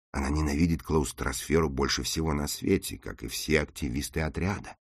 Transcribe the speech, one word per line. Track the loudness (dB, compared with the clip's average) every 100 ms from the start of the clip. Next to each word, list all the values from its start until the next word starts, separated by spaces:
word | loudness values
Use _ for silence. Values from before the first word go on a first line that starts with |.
| _
Она | -4 0
ненавидит | 2 2 4 4 2
Клаустросферу | 2 2 2 -2 -4 -4 2 2 4
больше | 2 0 0
всего | -2 -2 0
на | 0 -2
свете, | -2 2 2 0 -8
как | -10 -10
и | -8
все | -6 0 2
активисты | 0 -4 -4 -2 -4 -2
отряда. | -2 -2 -2 -4 -8 -18